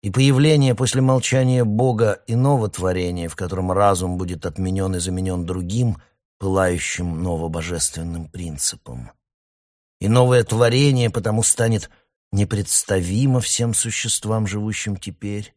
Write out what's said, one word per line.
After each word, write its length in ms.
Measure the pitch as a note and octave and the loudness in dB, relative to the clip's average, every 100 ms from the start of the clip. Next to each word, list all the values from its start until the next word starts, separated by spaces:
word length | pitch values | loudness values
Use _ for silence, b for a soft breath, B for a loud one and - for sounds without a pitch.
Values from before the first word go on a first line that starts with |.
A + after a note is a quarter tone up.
И 80 | G#2+ | -2
появление 640 | G#2+ C3+ C3 D3+ D3+ C3+ | 2 4 6 6 6 4
после 280 | A2+ C3 C3+ | 2 0 2
молчания 600 | C3 C3 - C3+ B2+ B2+ | 2 2 2 2 4 2
Бога 580 | A#2 G#2 C3 A2 A2+ F#2+ - | 2 2 2 2 0 0 -2
иного 440 | A#2 C3 C#3 G#2+ | 2 4 2 0
творения, 580 | - F#2 F#2 F2+ F2 E2+ | -2 -2 0 -2 -4 -6
в 80 | - | -6
котором 360 | F2+ F#2 F#2 | -6 -4 -2
разум 440 | F#2 G2+ F#2+ F2+ F2 | 2 4 2 -2 -4
будет 300 | F2+ F2 - | -6 -6 -8
отменен 500 | - F#2 F#2+ F#2+ F#2 | -4 -4 -2 -2 -2
и 40 | |
заменен 440 | F2 F2+ F#2+ F2+ | -4 -4 -2 -4
другим, 560 | E2+ F2+ F2 A2 B2 G#2 b b _ _ | -4 -6 -4 0 0 -2 b b _ _
пылающим 840 | F#2+ F#2+ F#2 F2 - - F2 D#2+ | -2 2 2 0 -4 -4 -4 -4
новобожественным 1040 | F2+ E2 E2 E2 E2 E2+ - - E2 E2 D#2+ | -4 -4 -4 -6 -6 -4 -4 -4 -8 -8 -10
принципом. 840 | - E2+ D2 - - - B1 A#1 _ _ _ _ _ _ _ _ _ | -10 -10 -6 -6 -6 -14 -16 -16 _ _ _ _ _ _ _ _ _
И 40 | G2+ | 2
новое 360 | A#2 B2+ B2 | 4 6 4
творение 640 | A2 A2+ A#2 B2 C#3+ C3 A#2+ | 2 2 2 4 4 4 0
потому 340 | A2+ G#2 G#2+ | -2 -2 0
станет 460 | A2 - A2+ A2 - b b _ _ | 0 2 2 0 -4 b b _ _
непредставимо 1120 | G2+ G2+ G#2 F#2+ - - F#2+ F2+ G2+ C#3 B2+ | -2 0 -2 0 -2 0 -2 0 0 2 2
всем 320 | A2+ - A#2 | 0 -2 0
существам, 720 | A2 A#2 - A2+ - G#2+ A2 G#2 | -2 -2 -4 -4 -4 -2 -2 -2
живущим 520 | G#2 G#2+ G#2 - G2 | -4 -4 -6 -6 -8
теперь. 560 | - - G2+ G#2 G#2 | -10 -10 -8 -8 -10